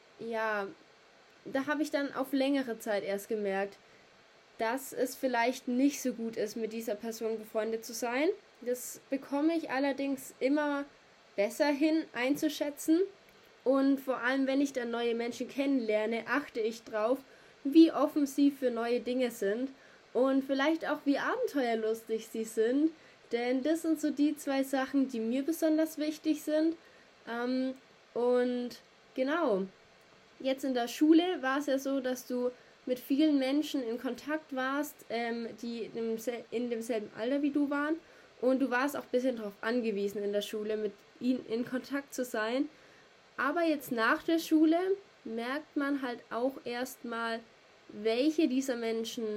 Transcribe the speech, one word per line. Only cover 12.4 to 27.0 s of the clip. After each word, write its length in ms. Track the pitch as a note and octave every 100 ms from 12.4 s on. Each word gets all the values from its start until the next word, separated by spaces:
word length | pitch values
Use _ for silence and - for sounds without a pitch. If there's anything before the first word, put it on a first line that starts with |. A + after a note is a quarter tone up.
| D#4 D4 D4 D4 - E4 G4 - - - - -
Und 360 | A#3+ C4+ C4+ C4+
vor 180 | C4 A#3+
allem, 280 | A#3+ C4+ C4
wenn 140 | C4+
ich 120 | C#4
dann 180 | B3 A#3+
neue 240 | A#3 A#3+
Menschen 340 | A#3 A#3 A#3+ A#3
kennenlerne, 760 | C4 C#4 C4+ A3 G#3 A3 A#3 -
achte 320 | C4 D4 B3
ich 240 | A3 A3+
drauf, 340 | - A3 A3 C4+ - - - -
wie 280 | C#4 D#4+ E4
offen 340 | - D4 D4+ C#4
sie 240 | - C#4+
für 200 | C#4 B3+
neue 300 | A3+ A#3 A#3+
Dinge 300 | A#3+ B3+ A#3+
sind 400 | A#3 G3 A3 C4+ - - - -
und 320 | A3 C4+ C4+
vielleicht 440 | C4+ C4+ C#4+ D#4+ -
auch, 100 | D4+
wie 140 | C#4 C#4
abenteuerlustig 1120 | C4+ A4 A#4+ C#4+ A#3+ A3+ A3 A3+ - A3 -
sie 160 | A3+
sind. 460 | A3 - A3 C4+ D#4+ - - - -
Denn 320 | A#3 B3 C4
das 200 | D4 E4
sind 180 | E4 D#4
so 100 | D4+
die 260 | B3+ D4 D4
zwei 260 | C#4+ C4+
Sachen, 460 | C4+ C4+ C4 C#4+ C4
die 120 | A3+
mir 220 | A3+ C4
besonders 560 | C#4 D#4+ D#4+ D#4 D#4+ D4
wichtig 440 | D4+ D4+ D#4 D4
sind. 340 | - D4+ D#4+ E4 - -